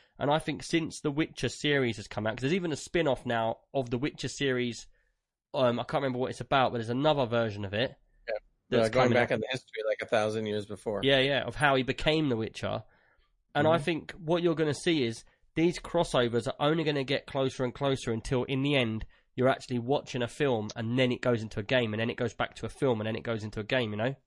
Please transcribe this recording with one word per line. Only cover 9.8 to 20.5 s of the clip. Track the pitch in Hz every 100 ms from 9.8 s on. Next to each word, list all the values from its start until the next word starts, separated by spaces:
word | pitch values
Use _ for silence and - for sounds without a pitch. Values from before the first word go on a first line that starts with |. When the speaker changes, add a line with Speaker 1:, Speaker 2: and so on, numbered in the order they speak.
| 107
Speaker 2:
like, | 107
a | 110
thousand | 113 107 110 107
years | 104 98
before. | 101 117 101 135
Speaker 1:
Yeah, | 139
yeah, | 135 135
of | - -
how | 147 135
he | 131
became | 127 156 160 151
the | 113
Witcher. | 110 - 101 107 - _ _ _ _ _ _ 143
And | 156
I | 165
Speaker 2:
Mm-hmm. | 147
Speaker 1:
think | 160 -
what | - 156 175
you're | 175 156
gonna | 156 139
see | 180 160 117
is | 113 - _ _ -
these | 170 175
crossovers | - 170 170 139 120 117 117
are | -
only | 147 165
gonna | 151 147 131
get | 139 -
closer | 139 135 - 127
and | -
closer | 139 135 -
until | 113 - 131 123
in | 135
the | 139 143
end | 117 110 - - _ -
you're | 127
actually | - - 123
watching | 117 143 - 131
a | 117
film | - 143